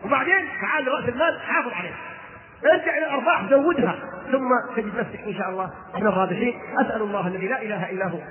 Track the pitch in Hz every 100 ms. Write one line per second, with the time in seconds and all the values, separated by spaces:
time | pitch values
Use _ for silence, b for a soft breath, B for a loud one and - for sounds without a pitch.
0 | 202 269 277 381 320 - 202 302 262 294
1 | 247 240 330 277 - 302 247 190 175 -
2 | - - - - - - 294 339 330 320
3 | 311 277 233 240 190 277 294 339 196 160
4 | - - - 269 254 247 - 226 208 202
5 | 220 - 214 190 190 190 185 - - 180
6 | 208 185 185 180 240 233 - - - 226
7 | 214 202 180 185 190 254 220 208 180 190
8 | 190 165 -